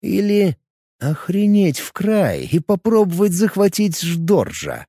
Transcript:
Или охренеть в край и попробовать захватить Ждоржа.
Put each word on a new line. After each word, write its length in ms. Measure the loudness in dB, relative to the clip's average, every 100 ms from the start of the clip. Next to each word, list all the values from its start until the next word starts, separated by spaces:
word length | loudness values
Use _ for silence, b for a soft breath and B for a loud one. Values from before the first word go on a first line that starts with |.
Или 560 | -2 -2 0 2 2 -2 _ _ _ _
охренеть 760 | -4 -4 -4 0 2 4 2 0
в 140 | -8
край 520 | -6 -2 2 0 -2 -2
и 80 | -4
попробовать 720 | 0 -2 2 2 2 2 0
захватить 680 | 2 0 2 0 2 -2 -2
Ждоржа. 880 | -4 -4 2 2 0 -6 -10 -10